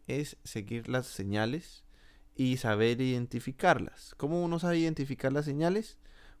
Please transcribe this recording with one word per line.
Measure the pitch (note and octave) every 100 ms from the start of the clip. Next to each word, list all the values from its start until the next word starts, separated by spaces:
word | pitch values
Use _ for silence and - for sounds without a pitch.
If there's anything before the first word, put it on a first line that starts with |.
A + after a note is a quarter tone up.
| -
es | C3 D3 -
seguir | - A2+ G#2 A#2 A2+
las | B2+ B2+
señales | - G2 G#2 A2 D3+ - - - - - - - -
y | B2+ B2+
saber | A#2 G#2 A#2 A#2+
identificarlas. | C3 B2 B2 A#2+ - C3+ F3+ C3 F2+ - - -
¿Cómo | C#3+ F3
uno | E3+ E3+
sabe | F3 E3+
identificar | E3 D#3+ C#3 C3+ C3+
las | C#3+ D3+
señales? | C#3+ E3 G3+ A3 - - - - -